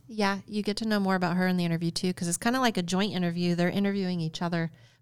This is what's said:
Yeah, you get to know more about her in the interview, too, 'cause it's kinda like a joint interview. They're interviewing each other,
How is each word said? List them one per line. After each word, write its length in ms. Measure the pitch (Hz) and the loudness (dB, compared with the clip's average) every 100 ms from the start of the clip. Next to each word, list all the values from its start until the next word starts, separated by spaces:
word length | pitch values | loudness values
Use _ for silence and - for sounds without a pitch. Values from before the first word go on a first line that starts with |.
| - | -10
Yeah, 320 | 214 202 196 - | -2 0 -2 -4
you 160 | 208 | -4
get 140 | 202 202 | -4 -4
to 100 | 220 | -2
know 100 | 208 | 0
more 140 | 190 | 2
about 220 | 185 180 180 | 2 2 2
her 100 | 185 | 2
in 100 | 180 | 2
the 80 | |
interview, 260 | 175 165 170 | 2 0 0
too, 220 | - 185 | -2 -2
'cause 160 | 180 170 | -2 -2
it's 80 | 170 | 0
kinda 240 | 233 262 | 0 2
like 160 | 247 180 | 2 2
a 60 | |
joint 300 | 175 185 208 | 0 0 0
interview. 400 | 175 175 170 175 | 0 0 0 0
They're 160 | 170 175 | 2 2
interviewing 500 | 190 202 202 180 180 | 2 0 0 0 -2
each 220 | 160 - | -4 -4
other, 280 | 170 170 165 - - _ | -2 -2 -2 -6 -20 _